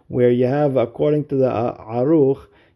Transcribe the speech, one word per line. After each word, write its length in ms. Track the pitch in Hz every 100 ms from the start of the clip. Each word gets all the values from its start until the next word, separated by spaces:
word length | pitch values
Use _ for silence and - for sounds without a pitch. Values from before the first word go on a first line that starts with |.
| _
where 220 | 127 123
you 160 | 123 123
have, 320 | 143 147 131
according 480 | 117 - 147 151 147
to 100 | 135
the, 140 | 127
uh, 260 | 107 120 -
Aruch, 640 | - 117 135 160 135 139 - _ _